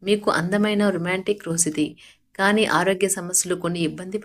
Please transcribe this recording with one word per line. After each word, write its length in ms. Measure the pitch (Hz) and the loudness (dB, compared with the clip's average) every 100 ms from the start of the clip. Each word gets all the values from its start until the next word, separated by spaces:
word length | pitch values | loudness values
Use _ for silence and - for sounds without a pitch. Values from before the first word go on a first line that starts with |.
మీకు 260 | 185 208 208 - | 0 0 2 0
అందమైన 440 | 175 202 214 208 208 180 | 0 0 2 2 2 0
రొమాంటిక్ 500 | 175 190 190 208 165 | -2 -2 -2 -4 -2
రోజు 180 | 165 156 | -2 0
ఇది, 160 | 151 151 - - _ _ - | 0 -2 -4 -20 _ _ 0
కానీ 240 | 196 214 214 160 | 2 4 4 2
ఆరోగ్య 300 | 180 190 196 185 | 2 2 0 -2
సమస్యలు 380 | 175 185 180 175 | -2 -2 0 -2
కొన్ని 180 | 170 175 160 | -2 -2 -2
ఇబ్బంది 280 | 156 185 208 | -4 -8 -8